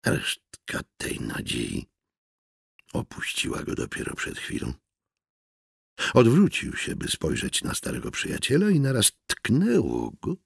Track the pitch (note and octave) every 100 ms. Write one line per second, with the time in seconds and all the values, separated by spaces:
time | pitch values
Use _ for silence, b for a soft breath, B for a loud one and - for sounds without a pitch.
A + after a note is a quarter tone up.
0 | - - - - _ - - - - _
1 | - - A1+ - - - A1 - - _
2 | _ _ _ _ _ _ _ _ _ -
3 | - - - - - - - - - -
4 | - - - - - - - C2+ _ _
5 | _ _ _ _ _ _ _ _ _ -
6 | B - A#2 C#3+ G3 - G2 - - E2
7 | E2+ - D#2 - - - D#2 F2 - -
8 | - - - G2 - C#3 G#3+ F3 C3+ B2+
9 | G2+ - _ - - B2 E3+ A#2+ C#2 A#1+
10 | A1+ - - F#3